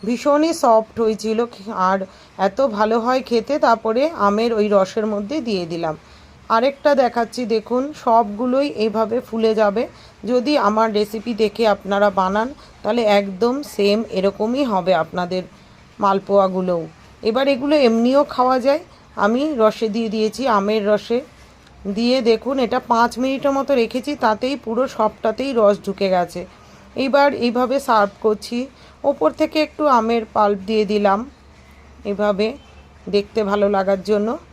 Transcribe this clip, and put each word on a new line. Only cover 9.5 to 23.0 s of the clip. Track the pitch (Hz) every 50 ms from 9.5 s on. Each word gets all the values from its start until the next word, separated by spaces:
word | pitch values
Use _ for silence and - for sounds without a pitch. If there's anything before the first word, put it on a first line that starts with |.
| 220
যাবে। | 208 214 208 202 214 254 - - - - - - - -
যদি | 196 247 247 233 254 294 277
আমার | - 202 214 220 226 220 214
রেসিপি | 208 214 208 - 220 202 240 240
দেখে | 202 220 208 208 - 233 220
আপনারা | 202 202 - 185 202 196 202 208
বানান | 190 190 190 185 190 208 226 254 294 - - - - -
তাহলে | - 208 214 240 233 208
একদম | 208 202 202 196 190 180 220 233 247 277 294
সেম | 285 - - 202 202 202 220 226 -
এরকমই | - 185 185 196 190 - 208 220 240 269 294
হবে | 247 214 190 175 180 185
আপনাদের | 165 160 160 - 180 180 175 180 185 180 180 - - - - - - - - - -
মালপোয়াগুলোও। | 214 196 196 196 196 - 196 202 196 190 185 185 185 185 180 170 160 160 - - - - - - -
এবার | 214 220 254 277 277
এগুলো | 277 240 262 285 302
এমনিও | 302 277 233 226 226 233 247 262 277 294
খাওয়া | 285 - - 247 254 262 262
যায়। | 226 269 277 311 359 - - - - - - -
আমি | 190 202 226 247 285 311 311 240
রসে | 220 214 208 - 240 220
দিয়ে | 202 226 226 226
দিয়েছি, | 196 220 214 220 208 - 254 262
আমের | 226 202 196 202 214 220 202 208
রসে | 208 208 208 - 233 240 294 - - - - - - - - - - - -
দিয়ে | 190 202 190 233 240 254 262
দেখুন | 247 233 226 220 - 240 277 269
এটা | 254 202 - 254
পাঁচ | 254 - 240 226